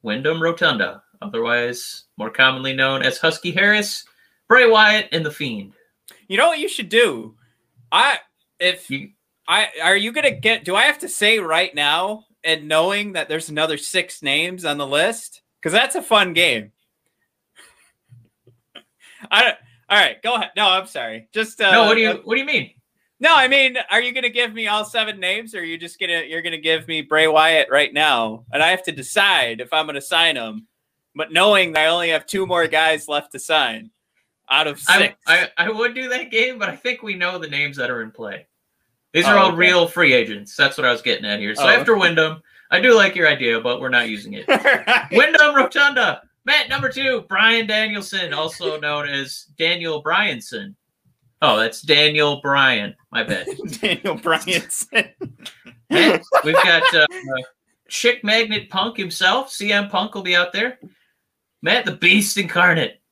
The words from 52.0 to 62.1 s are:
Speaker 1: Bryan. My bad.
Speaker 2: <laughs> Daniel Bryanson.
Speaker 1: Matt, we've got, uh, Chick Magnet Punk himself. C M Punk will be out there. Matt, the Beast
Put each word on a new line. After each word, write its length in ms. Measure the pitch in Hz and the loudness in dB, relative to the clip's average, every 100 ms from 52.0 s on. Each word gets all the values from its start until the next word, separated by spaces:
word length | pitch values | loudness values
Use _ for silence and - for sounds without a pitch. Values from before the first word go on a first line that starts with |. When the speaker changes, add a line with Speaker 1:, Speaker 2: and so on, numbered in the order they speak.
| 151 151 147 143 | 4 2 0 0
Speaker 1:
Bryan. 540 | 139 139 131 117 101 - _ | 0 2 2 0 -6 -14 _
My 120 | 113 | -6
bad. 220 | 110 95 - 381 | -4 -6 -6 -12
Speaker 2:
<laughs> 180 | - - | -12 -6
Daniel 360 | 208 - 202 143 | -4 -2 -4 -6
Bryanson. 920 | 175 160 - 170 - - - - - _ - - - _ - _ _ | -2 -2 0 -4 -4 -10 -2 -2 -4 _ -18 -16 -20 _ -20 _ _
Speaker 1:
Matt, 320 | - 233 170 - - | 4 4 2 2 0
we've 100 | - | 4
got, 400 | - - 339 508 | 4 4 4 4
uh, 120 | 160 151 359 135 131 127 _ _ _ _ | 4 2 0 -8 -8 -10 _ _ _ _
Chick 340 | - 240 240 | -2 0 0
Magnet 460 | 208 220 226 208 - | 0 0 0 -4 -4
Punk 260 | 190 220 226 | -4 -4 -6
himself. 540 | 180 165 185 233 269 | -8 0 2 2 -2
C 220 | - 208 | -6 -2
M 160 | 202 202 | -2 -2
Punk 260 | 196 220 | -4 -4
will 80 | 202 | -6
be 140 | 185 175 | 0 0
out 160 | 175 | 0
there. 260 | 196 247 254 - _ _ _ _ _ _ _ | -2 -6 -6 -20 _ _ _ _ _ _ _
Matt, 220 | 165 240 | 0 0
the 120 | 196 147 | -2 0
Beast 400 | 170 | 2